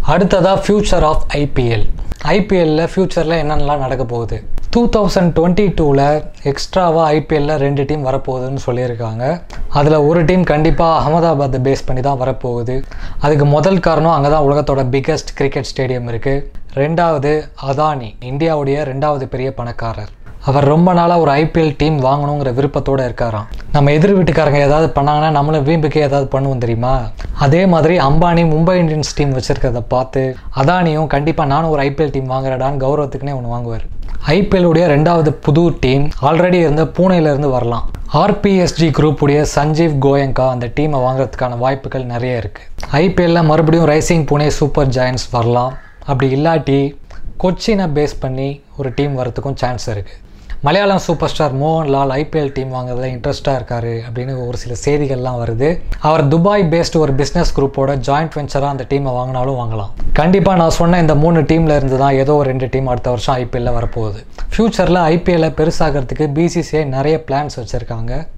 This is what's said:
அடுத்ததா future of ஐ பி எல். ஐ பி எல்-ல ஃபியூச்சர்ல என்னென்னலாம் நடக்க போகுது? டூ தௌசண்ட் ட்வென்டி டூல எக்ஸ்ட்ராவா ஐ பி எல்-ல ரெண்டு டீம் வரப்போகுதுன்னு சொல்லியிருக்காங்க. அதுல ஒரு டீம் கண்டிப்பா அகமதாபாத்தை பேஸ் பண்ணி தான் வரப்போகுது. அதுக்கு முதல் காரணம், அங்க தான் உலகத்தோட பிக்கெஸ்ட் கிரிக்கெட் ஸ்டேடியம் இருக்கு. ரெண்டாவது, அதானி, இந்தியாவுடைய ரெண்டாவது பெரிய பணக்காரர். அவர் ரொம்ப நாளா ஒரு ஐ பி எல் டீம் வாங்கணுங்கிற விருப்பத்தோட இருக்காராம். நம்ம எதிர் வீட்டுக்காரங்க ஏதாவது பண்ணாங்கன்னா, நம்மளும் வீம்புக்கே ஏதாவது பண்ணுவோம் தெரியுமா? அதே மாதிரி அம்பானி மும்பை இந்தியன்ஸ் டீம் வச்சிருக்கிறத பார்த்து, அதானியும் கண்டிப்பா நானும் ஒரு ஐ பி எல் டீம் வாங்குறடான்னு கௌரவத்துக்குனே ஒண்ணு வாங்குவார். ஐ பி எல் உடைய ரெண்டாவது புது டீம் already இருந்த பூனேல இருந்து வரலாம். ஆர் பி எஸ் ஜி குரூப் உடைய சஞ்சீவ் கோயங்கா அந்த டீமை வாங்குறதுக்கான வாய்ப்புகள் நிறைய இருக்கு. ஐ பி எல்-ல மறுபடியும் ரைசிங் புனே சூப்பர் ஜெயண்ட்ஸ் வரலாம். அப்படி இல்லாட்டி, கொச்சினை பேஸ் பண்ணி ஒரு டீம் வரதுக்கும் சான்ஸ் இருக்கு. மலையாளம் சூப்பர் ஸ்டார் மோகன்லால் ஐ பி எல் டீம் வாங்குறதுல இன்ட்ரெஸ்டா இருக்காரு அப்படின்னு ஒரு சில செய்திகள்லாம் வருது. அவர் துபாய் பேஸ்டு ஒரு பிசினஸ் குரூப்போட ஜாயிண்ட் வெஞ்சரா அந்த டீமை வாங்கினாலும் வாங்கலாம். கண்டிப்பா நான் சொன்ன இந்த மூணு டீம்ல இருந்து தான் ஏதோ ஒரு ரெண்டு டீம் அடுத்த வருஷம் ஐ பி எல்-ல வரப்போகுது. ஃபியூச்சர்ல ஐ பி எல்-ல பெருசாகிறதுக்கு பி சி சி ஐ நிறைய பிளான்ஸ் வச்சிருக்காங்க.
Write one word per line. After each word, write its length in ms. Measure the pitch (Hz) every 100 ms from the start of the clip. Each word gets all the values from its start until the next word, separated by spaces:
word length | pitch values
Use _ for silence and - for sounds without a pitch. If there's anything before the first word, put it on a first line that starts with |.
| -
அடுத்ததா 520 | 165 190 190 175 196 196
future 340 | 208 202 180
of 200 | 156 156 -
ஐ 180 | 147 143
பி 260 | 131 120
எல். 180 | 113 - - - -
ஐ 220 | - 170
பி 120 | 180 190
எல்-ல 320 | 160 156 165
ஃபியூச்சர்ல 400 | 190 185 175 160 165
என்னென்னலாம் 360 | 151 151 143 147
நடக்க 260 | 131 131
போகுது? 400 | 117 120 117 113 - - -
டூ 180 | 233 233
தௌசண்ட் 440 | 220 196 196 175
ட்வென்டி 380 | 160 165 180 202 -
டூல 440 | 151 139 143 151 147 -
எக்ஸ்ட்ராவா 640 | 143 139 - 190 175 160
ஐ 180 | 160 151
பி 140 | - 156
எல்-ல 200 | 143 151
ரெண்டு 280 | 139 143
டீம் 220 | 139 151 131
வரப்போகுதுன்னு 520 | 131 - 131 127 135 -
சொல்லியிருக்காங்க. 760 | 120 127 117 113 113 131 175 - - -
அதுல 360 | 143 147 156
ஒரு 200 | 147 170
டீம் 200 | 156 185
கண்டிப்பா 640 | 170 151 160 151 165 156 131
அகமதாபாத்தை 520 | 165 165 147 139 131
பேஸ் 240 | 131 131 -
பண்ணி 160 | 127
தான் 180 | 131 139
வரப்போகுது. 600 | 127 127 127 120 117 127 - - - -
அதுக்கு 260 | 147 147
முதல் 360 | 143 147 147 190
காரணம், 300 | 170 165 160
அங்க 180 | 156 139
தான் 140 | 156
உலகத்தோட 480 | 139 143 147 139 123
பிக்கெஸ்ட் 440 | 135 127 151 -
கிரிக்கெட் 320 | - 139 143 - -
ஸ்டேடியம் 320 | 127 123 117
இருக்கு. 420 | 117 139 139 - - -
ரெண்டாவது, 760 | 131 147 165 170 151 143 151 147 - 135
அதானி, 440 | 139 156 143 110 -
இந்தியாவுடைய 580 | 123 139 165 156 139 143
ரெண்டாவது 420 | 147 131 151 143
பெரிய 300 | 127 135 131
பணக்காரர். 540 | 127 120 113 113 110 101 - - -
அவர் 240 | - 135
ரொம்ப 280 | 139 156 175
நாளா 260 | 175 170 175
ஒரு 120 | 156
ஐ 180 | 139 160
பி 140 | 170
எல் 120 | 156 143
டீம் 280 | 147 151
வாங்கணுங்கிற 480 | 131 143 143 147 131
விருப்பத்தோட 480 | 123 139 143 139 135
இருக்காராம். 440 | 123 - 120 107 - - -
நம்ம 200 | 147 143
எதிர் 300 | 151 196 196
வீட்டுக்காரங்க 320 | 165 151 151
ஏதாவது 460 | 143 143 147 160 151
பண்ணாங்கன்னா, 300 | 143 151 156
நம்மளும் 360 | 147 143 156 139
வீம்புக்கே 300 | 165 147 151
ஏதாவது 440 | 143 139 135 135
பண்ணுவோம் 180 | 139 131
தெரியுமா? 520 | 113 113 123 131 110 - -
அதே 340 | - 143 165 190
மாதிரி 320 | 165 151 180
அம்பானி 460 | 135 151 175 170 165
மும்பை 320 | 156 165 180
இந்தியன்ஸ் 360 | 165 156 135
டீம் 240 | - 147 131
வச்சிருக்கிறத 460 | - 139 131 120 117
பார்த்து, 480 | 127 131 139 131 127 - -
அதானியும் 500 | 139 180 170 151 131
கண்டிப்பா 380 | 143 147 156
நானும் 260 | 143 143 165
ஒரு 100 | 151
ஐ 120 | 139
பி 120 | 139
எல் 60 | 151
டீம் 200 | 135 131
வாங்குறடான்னு 540 | 131 135 127 131 139
கௌரவத்துக்குனே 480 | 131 147 139 127 139
ஒண்ணு 100 | 135
வாங்குவார். 520 | 120 120 120 113 - - - -
ஐ 240 | - 165
பி 140 | 190 190
எல் 60 |
உடைய 220 | 175 156 175
ரெண்டாவது 440 | 143 160 170 151
புது 460 | - - 147 170 165
டீம் 300 | 131 135 - -
already 300 | 135 160 180
இருந்த 320 | 180 160 147
பூனேல 360 | 151 - 185 180
இருந்து 280 | 156 143 147
வரலாம். 420 | 123 117 117 - - -
ஆர் 340 | 151 202 208
பி 160 | 202 190
எஸ் 200 | 170 -
ஜி 120 | 160
குரூப் 320 | 131 151 147
உடைய 260 | 143 147 147
சஞ்சீவ் 440 | - 147 156 165 139
கோயங்கா 480 | 139 139 135 123 131
அந்த 180 | 123 120
டீமை 120 | -
வாங்குறதுக்கான 800 | 151 139 127 131 131 - 127 120
வாய்ப்புகள் 460 | 123 135 - 135
நிறைய 320 | 123 120 127 120
இருக்கு. 260 | 110 - - - -
ஐ 200 | 143 180
பி 140 | 175
எல்-ல 200 | 175 170
மறுபடியும் 440 | 160 156 160 165 156
ரைசிங் 380 | 151 151 170 143
புனே 200 | 143 147
சூப்பர் 420 | - 143 156 135
ஜெயண்ட்ஸ் 420 | 127 127 127 -
வரலாம். 440 | 120 117 120 127 135 - -
அப்படி 400 | - 135 135 135
இல்லாட்டி, 520 | 160 160 143 139 139 - - - - -
கொச்சினை 460 | 185 180 - 202 180
பேஸ் 340 | 143 147 -
பண்ணி 400 | 135 131 139 143 - -
ஒரு 160 | 135
டீம் 240 | 117 143 135
வரதுக்கும் 380 | 123 113 135 113
சான்ஸ் 320 | 123 117 -
இருக்கு. 240 | 104 95 - - - - -
மலையாளம் 380 | 139 180 202 190
சூப்பர் 300 | - 160 165
ஸ்டார் 340 | - 147 135
மோகன்லால் 460 | 151 160 151 139 139
ஐ 180 | 131 151
பி 140 | 160
எல் 100 | 143
டீம் 200 | 139 131
வாங்குறதுல 300 | 127 127 123
இன்ட்ரெஸ்டா 440 | 127 127 143 135 -
இருக்காரு 520 | 135 113 120 113 113 117
அப்படின்னு 360 | 120 127 131 123
ஒரு 100 | 123
சில 180 | - 120
செய்திகள்லாம் 500 | - 147 143 127 127
வருது. 460 | 123 117 113 143 170 - -
அவர் 300 | 151 160 143
துபாய் 400 | 165 185 208 170
பேஸ்டு 260 | 170 165 170
ஒரு 160 | 151
பிசினஸ் 480 | 139 139 180 160 -
குரூப்போட 360 | 139 139 135 139 120
ஜாயிண்ட் 240 | 143 160
வெஞ்சரா 260 | 156 139 139
அந்த 240 | 139 139 127
டீமை 40 |
வாங்கினாலும் 640 | 139 139 123 127 127 127 131
வாங்கலாம். 340 | 117 110 98 - -
கண்டிப்பா 440 | - 170 196 185 185
நான் 140 | 165
சொன்ன 300 | 151 170 180
இந்த 140 | 160
மூணு 280 | 147 160 170
டீம்ல 340 | 147 160 160 147
இருந்து 220 | 135 131
தான் 160 | 139
ஏதோ 200 | 135 139
ஒரு 140 | 147 135
ரெண்டு 200 | 131 123
டீம் 160 | 131 131
அடுத்த 240 | 120 127
வருஷம் 240 | 120 -
ஐ 120 | 131 120
பி 120 | 127
எல்-ல 120 | 120
வரப்போகுது. 560 | 117 113 120 110 104 - - - -
ஃபியூச்சர்ல 380 | 226 - 175
ஐ 240 | 180 160 170
பி 160 | -
எல்-ல 360 | 170 160 147 156 -
பெருசாகிறதுக்கு 560 | 160 143 123 135 151
பி 160 | 143 170
சி 140 | 170
சி 140 | 147 151
ஐ 80 |
நிறைய 400 | 147 131 143 156 156
பிளான்ஸ் 300 | 139 147 -
வச்சிருக்காங்க. 680 | 113 - 110 113 117 131 160